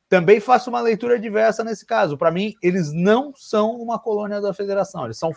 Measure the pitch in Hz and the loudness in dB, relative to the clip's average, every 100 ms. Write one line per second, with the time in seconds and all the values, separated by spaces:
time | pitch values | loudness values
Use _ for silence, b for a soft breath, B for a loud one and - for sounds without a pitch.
0 | - 185 170 220 214 247 254 240 233 214 | 0 2 6 4 6 2 2 -4 0 0
1 | 240 240 220 208 220 220 226 220 - 226 | 0 -2 0 0 2 0 -4 -8 -4 0
2 | 196 143 165 170 214 - 175 185 151 151 | 0 2 0 0 -4 -2 0 0 -2 0
3 | 180 226 285 269 - 214 214 240 233 226 | 2 2 0 -10 -4 -2 0 -2 -6 -6
4 | 233 208 208 208 202 185 202 196 190 170 | -4 -4 -4 -6 -6 -6 -4 -2 -4 -6
5 | 123 113 165 | -10 -6 -6